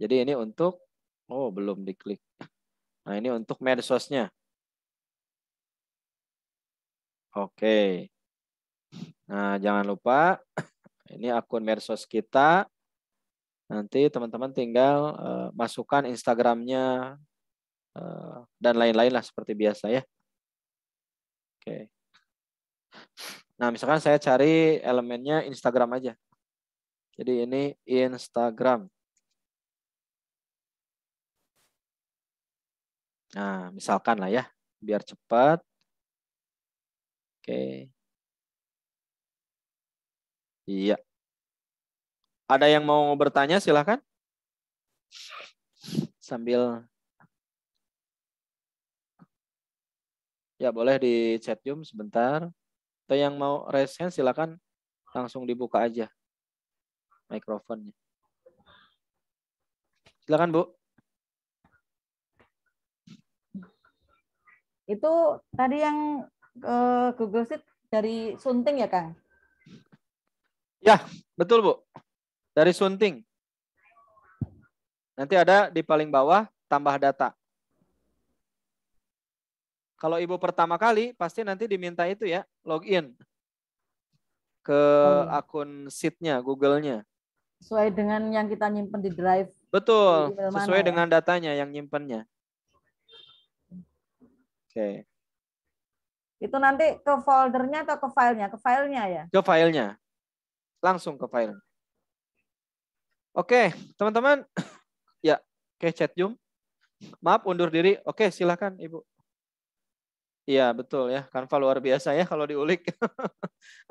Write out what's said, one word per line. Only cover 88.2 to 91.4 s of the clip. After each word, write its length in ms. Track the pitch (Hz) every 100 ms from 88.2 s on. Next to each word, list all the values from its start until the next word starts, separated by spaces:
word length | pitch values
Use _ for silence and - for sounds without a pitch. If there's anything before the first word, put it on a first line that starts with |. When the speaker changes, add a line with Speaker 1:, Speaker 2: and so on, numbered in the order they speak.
| 220
Speaker 2:
yang 160 | 220 214
kita 240 | 214 214
nyimpen 320 | 208 202 208
di 80 | 190
drive. 400 | 165 185 185 190 - _
Speaker 1:
Betul, 640 | 196 202 220 196 165 147
Speaker 2:
Di 80 | 196
email 80 | 196
mana 160 | 196
Speaker 1:
sesuai 160 | 202 190
Speaker 2:
ya? 60 | 180
Speaker 1:
dengan 180 | 170 170
datanya 400 | 165 160 180